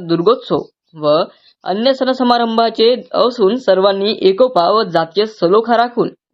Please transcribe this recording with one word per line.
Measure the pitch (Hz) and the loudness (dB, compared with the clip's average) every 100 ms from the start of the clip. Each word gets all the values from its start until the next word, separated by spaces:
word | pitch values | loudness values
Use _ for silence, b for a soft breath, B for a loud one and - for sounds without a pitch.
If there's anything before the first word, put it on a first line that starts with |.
दुर्गोत्सव | 175 165 175 254 - 151 - _ _ 160 | -4 0 2 0 -2 -6 -6 _ _ -6
व | 151 151 196 b b _ | 0 0 -2 b b _
अन्य | - 196 247 | -8 -2 -2
सण | 262 254 | 0 -2
समारंभाचे | 262 247 240 233 226 226 226 220 247 - | -2 0 2 0 0 -2 2 0 0 -4
असून | - 226 240 190 247 | -2 0 0 0 0
सर्वांनी | 254 190 196 196 202 - | 0 2 2 0 -2 0
एकोपा | 185 190 254 220 175 | 0 2 2 2 2
व | 214 | 0
जातीय | 214 165 165 190 214 | 0 -2 -2 -2 -4
सलोखा | - 170 208 226 226 | -2 0 2 2 0
राखून | 240 233 170 - _ | 0 -2 -4 -6 _